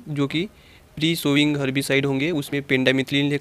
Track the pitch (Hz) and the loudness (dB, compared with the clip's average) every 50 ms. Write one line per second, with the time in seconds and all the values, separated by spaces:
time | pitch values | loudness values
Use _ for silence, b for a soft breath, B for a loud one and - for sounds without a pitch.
0 | - - 151 143 143 139 - 151 185 220 b b b b b b b - - - | -8 -6 -4 -2 -2 -2 -2 -2 -4 -4 b b b b b b b -20 -6 -2
1 | 156 165 170 165 - 147 143 147 147 151 147 143 139 131 131 139 135 - 139 139 | 0 0 0 0 0 2 2 4 4 2 2 0 -2 -2 -2 -2 -2 0 0 2
2 | 139 139 135 135 139 165 180 147 139 - 143 143 139 - 135 131 131 131 131 135 | 2 2 0 0 -2 -2 -2 -4 -4 -4 -6 -6 -2 0 0 2 2 2 2 2
3 | 131 - 143 139 143 143 147 139 | 0 0 0 0 0 0 -2 -4